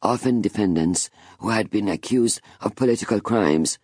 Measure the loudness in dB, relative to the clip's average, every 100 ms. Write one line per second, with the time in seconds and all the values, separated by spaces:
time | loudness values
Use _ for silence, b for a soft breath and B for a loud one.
0 | 0 0 0 0 0 0 0 2 0 0
1 | -4 B B B -4 -4 -2 -2 -2 -4
2 | -2 2 2 0 B B -6 0 0 0
3 | 0 -2 0 0 2 2 0 -4